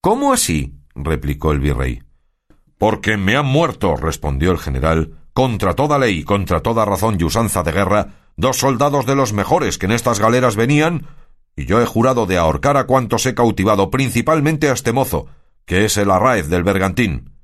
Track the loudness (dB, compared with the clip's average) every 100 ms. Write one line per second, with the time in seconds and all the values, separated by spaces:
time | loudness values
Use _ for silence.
0 | 2 2 2 2 0 -2 -4 -10 _ -10
1 | -4 -2 -2 -2 0 0 0 0 -4 -6
2 | -12 _ _ _ _ -20 _ _ 0 0
3 | -2 0 2 0 2 2 0 0 -2 0
4 | -2 -4 -4 0 0 0 -2 -2 0 0
5 | -2 -8 -8 -2 0 0 -2 0 0 2
6 | 0 -2 -2 -2 0 -2 0 0 0 0
7 | 0 0 0 0 -2 -2 -2 0 2 0
8 | -2 -10 _ -2 -2 2 0 2 0 0
9 | 0 0 0 -2 0 0 0 -4 -2 0
10 | 0 0 2 2 2 0 2 2 2 -2
11 | -8 -20 -20 -20 _ -12 0 0 2 2
12 | 2 2 0 2 2 0 0 0 2 0
13 | 0 -2 -2 2 0 2 2 2 2 0
14 | -2 0 0 2 0 0 0 0 -2 -2
15 | -2 -4 -8 -20 _ _ -4 0 0 0
16 | 2 2 2 0 0 0 0 0 0 0
17 | 0 -2 -8 -20